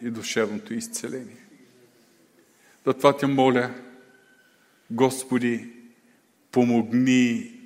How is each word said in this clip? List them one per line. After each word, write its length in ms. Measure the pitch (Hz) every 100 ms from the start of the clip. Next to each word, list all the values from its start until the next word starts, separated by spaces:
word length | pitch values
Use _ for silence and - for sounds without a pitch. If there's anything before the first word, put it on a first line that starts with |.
и 80 | -
душевното 640 | 113 104 120 107 104 -
изцеление. 720 | 117 113 - 120 131 110 - - - _ _ _ _ _ _ _ _ _ _ _ _ 139
Затова 300 | 131 143 139
Те 100 | 139
моля, 480 | 135 131 123 127 - - - - _ _ _ _ _ _ _ -
Господи, 840 | 117 131 131 - 127 120 113 - - - _ _ _ _ _ _
помогни 1000 | 127 120 117 107 123 127 127 120 113 98 -